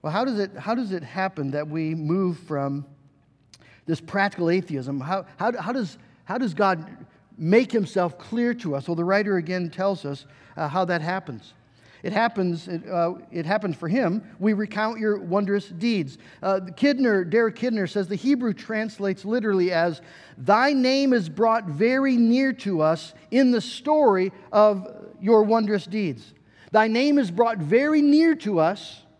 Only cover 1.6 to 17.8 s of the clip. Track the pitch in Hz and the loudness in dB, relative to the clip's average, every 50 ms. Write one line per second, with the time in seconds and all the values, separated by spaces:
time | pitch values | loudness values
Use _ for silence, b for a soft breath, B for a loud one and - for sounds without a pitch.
1.6 | 151 156 151 160 160 156 160 160 151 151 170 190 190 180 170 - - - 156 139 | -6 -6 -6 -4 -4 -4 -4 -4 -2 -2 0 0 0 -2 -4 -6 -10 -8 -6 -4
2.6 | 139 139 139 143 139 - - _ _ _ _ _ _ _ _ _ _ _ - b | -4 -4 -4 -6 -10 -12 -20 _ _ _ _ _ _ _ _ _ _ _ -20 b
3.6 | b b b b b - 165 - - - - 202 196 202 - - 175 165 175 190 | b b b b b -4 -4 -4 -4 -6 -2 0 0 0 0 -2 0 0 0 0
4.6 | 180 - 156 135 123 139 139 139 123 156 185 196 - B B B 185 233 240 226 | -2 -4 -8 -8 -6 -6 -6 -6 -4 -4 -6 -6 -6 B B B -4 -2 -2 -4
5.6 | 160 196 254 269 220 151 - b b b b b b - 190 226 269 208 151 170 | -8 -6 -4 -4 -6 -6 -8 b b b b b b -8 -6 -4 -4 -4 0 2
6.6 | 208 190 185 160 156 - - - - b b b b b - - 160 165 196 233 | 2 2 2 0 -6 -14 -18 -20 -20 b b b b b -12 -6 0 4 4 4
7.6 | 262 - - 226 196 - - 196 180 170 - - - - 226 233 240 240 233 240 | 4 4 0 -2 -2 0 0 0 0 0 -2 -10 -14 -6 -2 -2 0 0 -2 -4
8.6 | 233 170 143 139 127 - 170 165 170 180 196 202 208 208 196 180 160 165 185 180 | -4 -4 -4 -4 -4 -4 -4 -2 0 2 2 2 2 2 0 -2 -2 -2 -4 -4
9.6 | 180 165 - - 190 202 196 - - 143 143 135 - b b b b b b - | -4 -6 -4 -2 -2 -2 -2 -2 -6 -10 -10 -10 -12 b b b b b b -6
10.6 | 165 147 139 185 185 175 180 170 151 170 180 190 185 - 123 107 - - _ _ | -6 -2 0 -2 0 0 -2 -2 -2 -4 -6 -6 -6 -10 -14 -14 -14 -20 _ _
11.6 | _ _ b b b b b b b 175 208 214 226 233 233 202 185 180 170 160 | _ _ b b b b b b b -4 0 0 0 0 0 -2 -2 -2 -2 -4
12.6 | - 185 175 165 170 208 185 170 170 170 180 - - - - 170 151 160 202 214 | -8 -10 -10 -10 -8 -6 -2 -2 -2 -2 -2 -8 -16 -10 -10 -8 -4 -2 -2 -2
13.6 | 214 190 151 - 170 160 185 262 254 165 180 220 B B B B 185 214 214 196 | -2 -4 -6 -6 -4 -2 -2 0 0 0 -2 -4 B B B B 0 0 0 0
14.6 | 214 208 - 208 214 220 233 220 220 214 208 196 185 170 180 202 208 190 202 202 | -4 -6 -4 -4 -4 -4 -4 -2 -2 -2 -2 -2 -4 -2 -2 -2 0 0 -2 -4
15.6 | 202 - 175 165 196 240 226 196 156 135 - B B B B B - 190 196 190 | -4 -8 -10 -4 -2 -2 0 0 -2 -6 -10 B B B B B -2 -2 -2 -2
16.6 | 185 180 165 - - 285 285 254 262 240 208 190 180 165 165 233 233 220 220 - | -4 -8 -4 0 2 2 2 4 2 2 2 2 0 2 2 2 2 2 -2 -4
17.6 | 233 254 226 214 | -4 -2 -2 -2